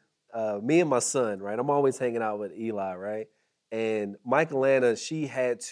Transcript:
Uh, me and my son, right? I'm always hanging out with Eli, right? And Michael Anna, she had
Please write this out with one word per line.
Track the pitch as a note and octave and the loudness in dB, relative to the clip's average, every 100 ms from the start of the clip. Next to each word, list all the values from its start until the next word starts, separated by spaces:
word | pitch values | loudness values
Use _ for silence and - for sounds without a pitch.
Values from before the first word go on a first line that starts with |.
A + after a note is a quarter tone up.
| _ _ _ | _ _ _
Uh, | A#2 A2 G#2 | -6 -4 -2
me | A2+ E3 | 2 4
and | E3 | 4
my | B2 | 2
son, | - C3+ A#2 G2 | 2 0 0 -2
right? | G2+ A2+ | -4 -2
I'm | C#3 | 0
always | C#3+ C#3 B2 | 4 2 2
hanging | B2+ A#2 | -2 -2
out | A2 G#2 | -2 -4
with | G2+ F2+ | -6 -6
Eli, | A2+ G#2+ F#2+ | -4 -4 -4
right? | F2+ G2+ G#2+ A2 _ _ _ _ | -6 -6 -6 -8 _ _ _ _
And | A2+ A2 A2 G#2 G2+ | -4 -2 0 -2 -6
Michael | A#2+ C3+ D#3+ C#3 C3+ | 0 2 2 2 4
Anna, | C3+ B2 A2 | 4 4 2
she | - D#3+ C#3+ | -4 -6 -4
had | B2+ B2+ A#2+ - | -2 -2 -2 -4